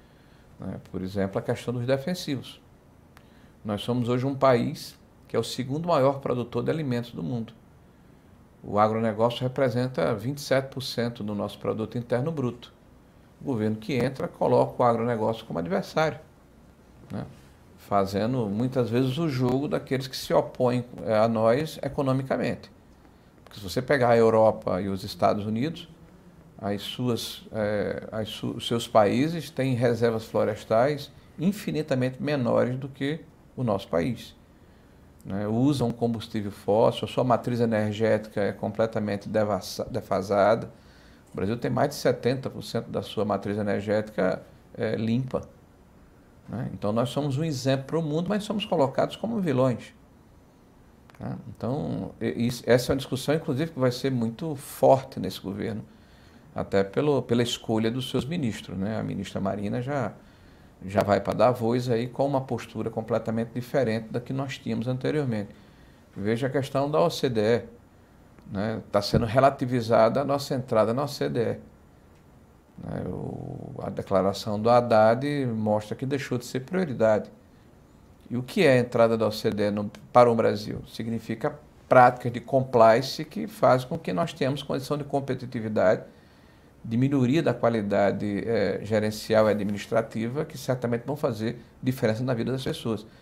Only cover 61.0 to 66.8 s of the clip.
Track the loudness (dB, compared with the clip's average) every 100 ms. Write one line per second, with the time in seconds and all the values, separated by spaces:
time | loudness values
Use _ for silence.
61 | 4 2 2 4 4 4 2 0 0 0
62 | -2 -2 0 0 -2 -6 -6 -8 -6 -6
63 | -2 -2 0 -2 -2 -6 -4 0 0 0
64 | -4 -8 -6 -6 -6 -8 -6 -4 -2 -2
65 | -2 0 0 -2 -4 -12 -20 -20 -20 -20
66 | -18 -6 -2 0 0 -2 -2 -2